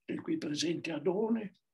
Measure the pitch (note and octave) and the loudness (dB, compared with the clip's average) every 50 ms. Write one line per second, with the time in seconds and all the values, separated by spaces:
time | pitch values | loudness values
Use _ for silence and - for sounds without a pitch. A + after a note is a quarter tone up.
0 | _ - - - - - E3 - - D#3+ D3 C#3+ D3 E3+ E3 D3 - D#3 D#3+ C#3+ | _ -6 -6 -4 -2 -2 -2 -2 0 -2 0 0 0 0 0 0 -2 -4 -4 0
1 | C#3 F#3 F3 G3+ A3+ A3 A#3 A3+ G#3 F#3+ - _ _ _ | 0 2 2 4 4 2 2 2 0 -4 -10 _ _ _